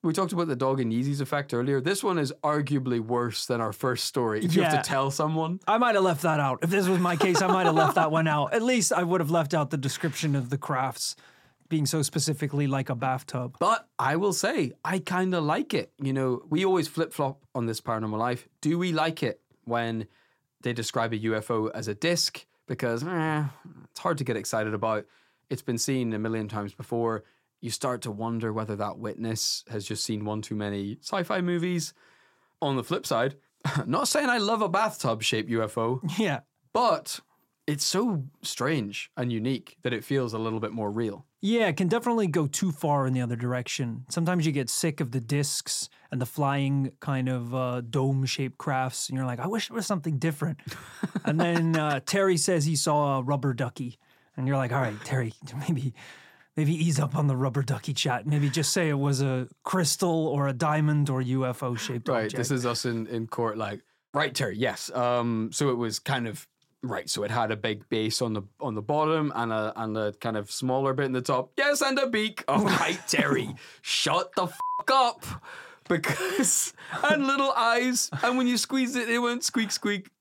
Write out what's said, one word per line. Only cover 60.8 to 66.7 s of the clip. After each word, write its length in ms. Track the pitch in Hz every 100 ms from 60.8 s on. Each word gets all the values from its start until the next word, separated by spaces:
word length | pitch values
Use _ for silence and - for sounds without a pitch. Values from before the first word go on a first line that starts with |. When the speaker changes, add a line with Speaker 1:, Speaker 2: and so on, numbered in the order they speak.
| 151 151 143
Speaker 2:
or 100 | 131
U 240 | 127 131
F 200 | 127 123
O 100 | 131
shaped 340 | 120 - 120 120
Speaker 1:
Right, 180 | 127 107
Speaker 2:
object." 100 | 104
Speaker 1:
this 140 | 127
is 120 | 135
us 200 | 120 117
in, 240 | 123 117 113
in 180 | 117 113
court, 320 | - 113 107
like, 220 | 104 104 _ _ _
"Right, 180 | 139 151
Terry, 240 | 123 120 107
yes. 320 | 120 98 -
Um, 560 | - 123 123 120 113 110
so 180 | - 147
it 40 | 123
was 220 | 117 104
kind 300 | - 135 117
of, 180 | 104 - _ _